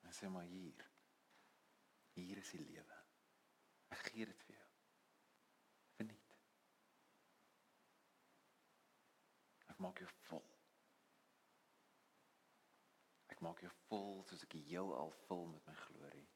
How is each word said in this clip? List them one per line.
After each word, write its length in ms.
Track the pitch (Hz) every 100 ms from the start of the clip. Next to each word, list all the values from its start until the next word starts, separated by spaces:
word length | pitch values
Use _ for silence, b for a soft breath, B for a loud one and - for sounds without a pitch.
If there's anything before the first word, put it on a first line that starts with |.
| -
En 60 | -
sê 100 | 101
maar, 160 | 92
"Hier. 460 | 87 92 87 - - - - - - B B B - - - - -
Hier 240 | - 90 98
is 140 | -
die 100 | 85
lewe. 360 | 76 - - - - - - - - - - - -
Ek 100 | -
gee 280 | - 113 110
dit 160 | -
vir 120 | -
jou. 120 | - - - - - - - - - - - - - - -
Verniet. 380 | 110 107 - - - - - - - - - - - - - - - - - - - - - - - - - - - - - - - - - - -
Ek 120 | 220
maak 200 | 190 185
jou 120 | - - -
vol. 160 | - - - - - - - - - - - - - - - - - - - - - - - - - - - - - -
Ek 140 | -
maak 200 | 165 -
jou 120 | 90 - -
vol 340 | 107 101 95 95
soos 140 | 87
ek 80 | -
die 160 | 80 73
heelal 420 | 87 95 67 80 - -
vul 200 | 87 85
met 200 | 78 -
my 80 |
glorie. 540 | 156 - 78 - 143 -